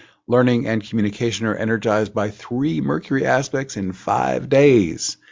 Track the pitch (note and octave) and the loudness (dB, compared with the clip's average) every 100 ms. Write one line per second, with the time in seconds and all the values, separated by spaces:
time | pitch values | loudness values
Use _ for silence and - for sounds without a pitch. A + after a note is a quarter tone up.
0 | - _ - A#2+ B2+ A#2+ - A2+ - A2+ | -20 _ 0 2 4 2 0 -4 -4 -2
1 | G#2 - A#2+ G2+ A2+ - A2 A2+ A2 G#2+ | -2 -2 -4 -2 -2 -2 -2 -2 0 0
2 | G#2 G#2+ G#2 G#2+ - A#2+ D3+ D#3+ C#3 D3+ | 0 -2 -4 -6 -8 -4 -2 -2 -2 -4
3 | - C3+ C3 B2+ C#3 C3+ C#3 G#2+ F#2 F2+ | -2 -2 0 0 0 -6 -6 -6 -6 -6
4 | - A2 C3 - C3 C#3 C#3+ A#2+ E2+ E2 | -2 -2 0 -2 0 4 6 6 4 -2
5 | - - _ | -8 -10 _